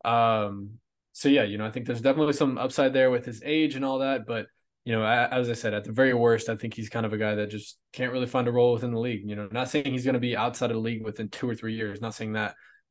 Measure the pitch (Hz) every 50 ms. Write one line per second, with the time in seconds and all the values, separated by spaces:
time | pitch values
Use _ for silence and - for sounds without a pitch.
0 | _ 110 117 117 117 113 113 107 107 101 101 101 101 101 110 - _ _ _ _
1 | _ _ _ - - 143 139 139 113 101 104 104 107 110 110 127 117 127 123 117
2 | 113 135 131 156 156 147 143 143 156 135 127 - 127 131 - - 143 131 127 135
3 | 131 131 127 120 123 127 117 110 - 143 151 156 156 147 131 131 139 135 135 131
4 | 135 135 135 127 107 110 117 113 107 - _ _ _ _ _ _ _ 123 113 110
5 | 110 107 120 120 120 123 127 127 123 120 117 113 - 113 104 104 104 110 110 117
6 | 131 131 123 120 117 117 113 110 113 - 113 104 - 120 110 - 110 107 - 117
7 | 110 107 107 107 110 107 107 104 104 101 104 104 98 - - _ _ _ - -
8 | 127 127 123 131 123 120 127 131 123 120 117 123 120 123 120 110 113 120 117 113
9 | 117 123 117 104 98 104 104 104 104 98 104 120 127 127 - 151 139 135 135 127
10 | 123 135 127 123 120 123 117 101 110 123 120 - 127 117 113 113 110 113 117 110
11 | 110 110 104 - 110 101 - - - 123 117 107 - 113 110 110 110 104 101 104
12 | 117 113 107 - 113 110 107 110 107 101 - - - - _ _ _ _